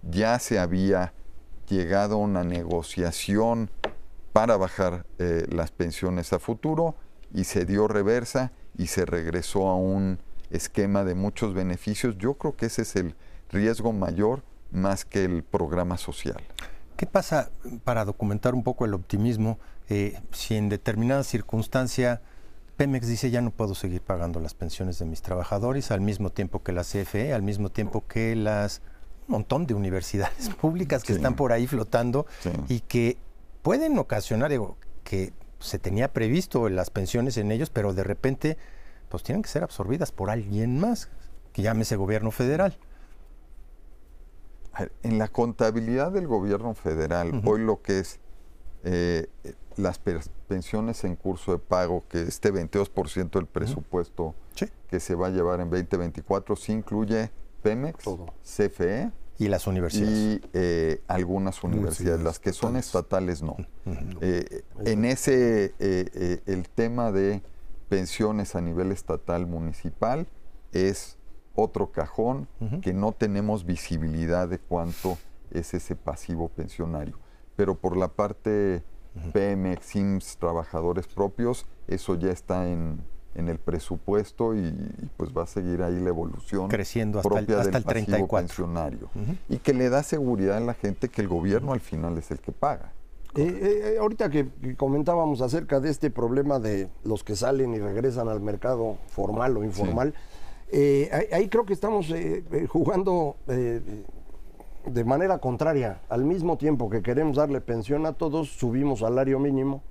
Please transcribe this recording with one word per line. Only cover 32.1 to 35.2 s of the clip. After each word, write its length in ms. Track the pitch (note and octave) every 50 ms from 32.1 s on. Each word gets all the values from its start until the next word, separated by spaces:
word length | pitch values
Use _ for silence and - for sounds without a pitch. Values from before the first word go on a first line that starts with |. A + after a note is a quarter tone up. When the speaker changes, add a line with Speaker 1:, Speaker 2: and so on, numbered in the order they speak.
| A#2+ C#3 D3 - - -
Speaker 1:
Sí. 100 | - F2+ E2+ D#2 D2 C#2
Speaker 2:
y 120 | B2+ A#2
que 360 | - - - A#2+ A#2 A#2 B2 - - - - - - - - - -
pueden 360 | D#3 G3+ C#4 D#4 D#4+ D4 A3
ocasionar, 520 | C3+ - - G#2+ G#2 - A#2 A2 B2+ D#3
digo, 260 | C#3+ B2 G#2+ F#2 - - - - - - -
que 280 | - - F#2+